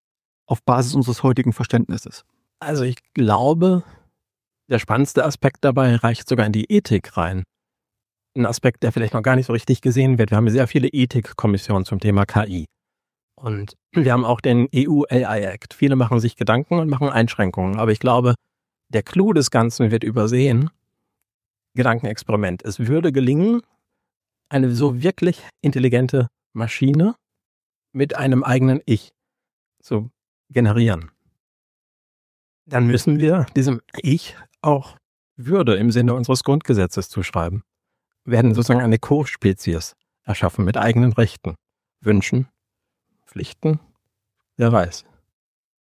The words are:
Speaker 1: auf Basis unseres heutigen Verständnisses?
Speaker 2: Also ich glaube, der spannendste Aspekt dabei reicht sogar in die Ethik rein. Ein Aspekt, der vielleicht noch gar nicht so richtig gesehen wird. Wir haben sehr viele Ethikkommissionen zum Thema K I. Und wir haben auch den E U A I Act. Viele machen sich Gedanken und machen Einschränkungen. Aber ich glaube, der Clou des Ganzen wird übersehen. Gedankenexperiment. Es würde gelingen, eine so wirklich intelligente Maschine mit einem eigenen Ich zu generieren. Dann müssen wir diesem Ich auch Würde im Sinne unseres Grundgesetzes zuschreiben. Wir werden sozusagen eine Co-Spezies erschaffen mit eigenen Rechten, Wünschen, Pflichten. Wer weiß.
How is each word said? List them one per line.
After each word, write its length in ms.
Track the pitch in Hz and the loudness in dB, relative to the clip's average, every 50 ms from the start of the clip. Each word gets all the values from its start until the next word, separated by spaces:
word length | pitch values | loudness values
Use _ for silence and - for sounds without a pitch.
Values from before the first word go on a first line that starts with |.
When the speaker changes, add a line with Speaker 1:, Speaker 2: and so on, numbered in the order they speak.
| _ _ _ _ _ _ _ _ _ | _ _ _ _ _ _ _ _ _
Speaker 1:
auf 160 | - 123 - - | -6 -6 -4 0
Basis 320 | - 123 127 131 123 143 | 0 2 2 0 0 0
unseres 280 | 143 127 123 120 - - | 0 0 0 -2 0 0
heutigen 300 | 135 123 131 127 - 107 | 0 2 2 0 0 -2
Verständnisses? 720 | - 120 - - 117 113 - - 107 - - - - - _ _ _ _ _ _ _ | -2 -4 -2 0 0 0 -2 -6 -10 -10 -14 -20 -20 -20 _ _ _ _ _ _ _
Speaker 2:
Also 240 | - - 156 143 127 | -8 -6 -4 -4 -2
ich 120 | 127 127 - _ _ _ | -4 -4 -8 _ _ _
glaube, 680 | - 127 107 104 101 123 139 160 165 175 185 185 180 - - - _ _ _ _ _ _ _ _ _ _ _ _ _ _ - | 0 2 2 2 2 2 2 2 2 2 2 2 0 -2 -6 -14 _ _ _ _ _ _ _ _ _ _ _ _ _ _ -4
der 100 | 123 113 | -4 -4
spannendste 460 | - - 107 120 143 139 - 139 131 | -2 -2 0 0 0 0 0 0 0
Aspekt 340 | 156 143 - - 139 - _ - | 0 -2 -2 -2 -2 -2 _ 0
dabei 320 | 143 123 135 135 127 120 | 0 2 2 2 2 2
reicht 320 | 117 - 117 117 - - - | 2 0 -2 -2 -4 -4 -2
sogar 180 | 131 117 110 | -2 0 0
in 60 | 107 104 | 0 0
die 180 | 107 107 - | -2 0 0
Ethik 460 | 107 104 - - 113 95 - - - | 0 0 2 2 0 -2 -2 -4 -4
rein. 260 | - 85 87 95 92 92 - _ _ _ _ _ _ _ _ _ _ _ _ _ _ _ _ _ | -4 -4 -2 -4 -6 -8 -10 _ _ _ _ _ _ _ _ _ _ _ _ _ _ _ _ _
Ein 100 | 127 120 | -2 -2
Aspekt, 360 | 107 117 - - 131 - - - | -2 -2 0 0 -2 0 0 -2
der 100 | 117 - | -2 -2
vielleicht 220 | - 113 104 - | -2 -2 -2 -2
noch 80 | 117 110 | -2 0
gar 120 | 131 131 | 2 2
nicht 120 | 131 127 | 2 0
so 60 | - 113 | 0 -4
richtig 280 | 117 - - 131 - | -4 0 0 -2 0
gesehen 380 | - 135 120 127 135 135 127 117 | 0 0 2 2 2 2 2 2
wird. 120 | 113 104 | 2 2
Wir 60 | 107 | 2
haben 120 | 104 117 113 | 2 2 2
sehr 180 | 104 131 127 113 | 2 2 0 0
viele 200 | - - 120 139 | 0 0 -2 0
Ethikkommissionen 960 | - 143 127 123 - 123 107 - - - - 110 101 98 - - 107 95 95 | 0 0 -2 0 0 -4 -6 -6 -6 -4 0 0 0 0 -2 -2 -2 -2 -2
zum 160 | - 110 95 | -4 -6 -2
Thema 260 | - 107 101 98 101 | -2 0 2 2 2
K 200 | - - 104 107 | 2 0 0 -2
I. 200 | 104 92 87 78 - _ _ _ _ _ _ _ _ _ _ _ _ _ | 0 -4 -8 -10 -12 _ _ _ _ _ _ _ _ _ _ _ _ _
Und 400 | _ - 117 107 101 101 104 - _ _ _ - | _ -10 -8 -8 -8 -10 -12 -16 _ _ _ -2
wir 200 | 175 151 131 120 | 0 2 2 2
haben 120 | 123 123 | 2 0
auch 160 | 113 120 113 | 0 -2 -2
den 280 | - 131 120 120 120 139 - | 0 2 2 2 2 2 0
E 160 | 131 135 147 | 0 0 2
U 160 | 151 143 143 - | 2 0 0 0
A 260 | - 123 123 101 107 | 0 0 0 -2 -4
I 60 | 110 104 | -4 -4
Act. 320 | 95 90 - - - - | -6 -8 -10 -14 -20 -4
Viele 220 | - 143 139 135 | -2 0 2 2
machen 240 | 131 127 110 127 117 | 2 2 2 0 0
sich 160 | 110 120 - | 0 -2 -4
Gedanken 420 | - - 95 110 123 143 - 175 175 | -2 -2 0 0 0 0 -2 -2 -2
und 100 | 160 156 | 0 -2
machen 200 | 139 127 143 139 | -2 -2 -2 -2
Einschränkungen. 720 | 131 117 113 117 - - 107 92 - - 92 92 98 107 | 0 0 0 0 0 -2 -4 -2 -2 -4 -4 -4 -2 -2
Aber 140 | 110 110 107 | 0 0 0
ich 80 | - | 0
glaube, 340 | - 127 120 123 123 123 120 - _ _ _ _ _ _ _ _ _ _ | 0 0 0 2 2 2 0 -2 _ _ _ _ _ _ _ _ _ _
der 140 | - 107 98 | -4 -4 -4
Clou 300 | - - 175 190 214 202 | -2 0 0 2 2 2
des 180 | 156 135 - | 2 0 2
Ganzen 400 | - 123 113 117 - - 131 107 | 0 0 0 0 0 -2 0 0
wird 140 | 113 110 110 | 0 0 -2
übersehen. 640 | 113 113 123 107 110 120 123 135 139 123 113 143 160 - _ _ _ _ _ _ _ _ _ _ _ _ _ _ _ _ _ _ _ _ | -4 -2 -2 -2 0 0 0 0 2 2 0 0 -2 -4 _ _ _ _ _ _ _ _ _ _ _ _ _ _ _ _ _ _ _ _
Gedankenexperiment. 920 | 127 123 123 113 117 - 110 107 - - - 113 104 104 92 90 90 - | -2 0 0 0 0 -2 -6 -8 -8 -4 -4 -2 -2 0 -2 -4 -6 -8
Es 140 | - 98 - | -10 -8 -6
würde 340 | 120 110 139 160 165 170 135 | -4 -2 -2 0 0 0 0
gelingen, 500 | 135 131 123 131 151 180 220 233 240 - _ _ _ _ _ _ _ _ _ _ _ _ _ _ _ _ _ | 0 0 0 0 2 0 0 0 -2 -4 _ _ _ _ _ _ _ _ _ _ _ _ _ _ _ _ _
eine 260 | 147 135 131 127 120 | -2 -2 0 0 0
so 280 | 117 143 143 123 123 131 | 0 0 -2 -2 -2 -2
wirklich 400 | 175 - - - 175 170 - - - - _ | -2 -2 0 -2 -2 -2 -2 -8 -18 -16 _
intelligente 680 | - 147 131 135 123 131 120 120 131 127 - 135 120 120 - _ _ _ _ | -4 -2 0 0 2 2 2 2 2 0 0 0 -2 -2 -4 _ _ _ _
Maschine 640 | 113 113 113 - - 135 135 143 156 165 208 247 - _ _ _ _ _ _ _ _ _ _ _ _ _ _ - | -8 -8 -6 -4 0 0 2 2 2 2 0 -2 -4 _ _ _ _ _ _ _ _ _ _ _ _ _ _ -4
mit 240 | 131 139 147 - | -4 -4 -4 -2
einem 260 | - 131 135 131 127 135 | -2 0 0 0 0 0
eigenen 360 | - 123 131 131 131 131 131 - | 0 0 0 2 2 0 0 -2
Ich 260 | - 120 104 - - _ _ _ _ _ _ _ _ _ _ _ _ _ _ _ | -2 -2 -2 -4 -8 _ _ _ _ _ _ _ _ _ _ _ _ _ _ _
zu 280 | - - 107 110 123 - _ _ _ _ _ _ _ | -6 -6 -6 -6 -8 -12 _ _ _ _ _ _ _
generieren. 600 | - 127 120 107 104 117 117 113 95 82 82 80 - _ _ _ _ _ _ _ _ _ _ _ _ _ _ _ _ _ _ _ _ _ _ _ _ _ _ _ _ _ _ | -2 0 2 2 4 2 2 2 0 -2 -6 -12 -20 _ _ _ _ _ _ _ _ _ _ _ _ _ _ _ _ _ _ _ _ _ _ _ _ _ _ _ _ _ _
Dann 220 | - 139 127 123 | -4 0 2 2
müssen 320 | 117 123 127 - - 147 151 | 2 2 2 2 0 0 2
wir 260 | 151 151 170 185 139 - - | 2 2 2 0 -2 0 0
diesem 240 | 143 131 135 127 113 - _ - - - | 0 0 0 -2 -4 -6 _ -16 -6 -2
Ich 340 | 135 143 170 - - - - - _ _ _ - | 0 0 0 -2 -8 -16 -20 -20 _ _ _ 0
auch 340 | 151 147 139 135 - - _ _ _ _ _ _ _ _ | 0 0 0 -2 -8 -16 _ _ _ _ _ _ _ _
Würde 400 | - 123 123 180 196 175 120 104 | -14 -4 -2 0 0 2 2 2
im 140 | 95 107 117 | 2 2 2
Sinne 240 | 110 120 120 120 120 | 2 2 2 2 0
unseres 280 | 127 120 - 131 127 - | -2 -2 -2 -2 -2 0
Grundgesetzes 640 | - 139 151 - - 131 101 92 90 - - 92 - | 0 -2 0 0 0 2 2 2 0 -2 -6 -8 -6
zuschreiben. 540 | - - 90 - - 92 85 85 92 107 - _ _ _ _ _ _ _ _ _ _ _ _ | -6 -8 -8 -4 -4 -4 -4 -4 -6 -8 -10 _ _ _ _ _ _ _ _ _ _ _ _
Wir 80 | - 120 | 0 2
werden 220 | 113 120 123 113 | 2 4 4 2
sozusagen 260 | 113 120 - 127 123 | 2 2 2 2 2
eine 180 | 127 117 110 113 | 4 2 2 0
Co-Spezies 960 | - - 143 147 147 - - - - 101 95 - - - 82 82 80 - - _ _ _ _ _ _ | 2 0 0 0 0 -4 -6 -2 0 0 0 0 -2 -6 -6 -6 -6 -10 -16 _ _ _ _ _ _
erschaffen 400 | - 101 - - 87 - - 101 | -8 -4 -2 -2 -2 -2 0 -2
mit 120 | 90 117 | -2 0
eigenen 360 | - 104 117 113 117 120 127 107 | 0 0 0 2 2 2 2 2
Rechten, 420 | - 117 107 - - - - 85 - _ _ _ _ _ _ _ _ | 2 0 0 -2 -6 -10 -10 -12 -12 _ _ _ _ _ _ _ _
Wünschen, 480 | - 107 104 101 95 - - 123 135 - _ _ _ _ _ _ _ _ _ _ _ _ _ _ _ | -2 0 2 2 0 0 -2 -2 -4 -4 _ _ _ _ _ _ _ _ _ _ _ _ _ _ _
Pflichten. 520 | _ _ - - - - _ - 156 156 151 - _ _ _ _ _ _ _ _ _ _ _ _ _ _ | _ _ -14 -14 -14 -12 _ -2 -2 -2 -2 -6 _ _ _ _ _ _ _ _ _ _ _ _ _ _
Wer 160 | - 120 117 113 | -2 0 2 2
weiß. 320 | 107 87 87 - - - _ _ _ _ _ _ _ _ _ _ _ _ _ _ _ _ | 2 0 0 -4 -12 -20 _ _ _ _ _ _ _ _ _ _ _ _ _ _ _ _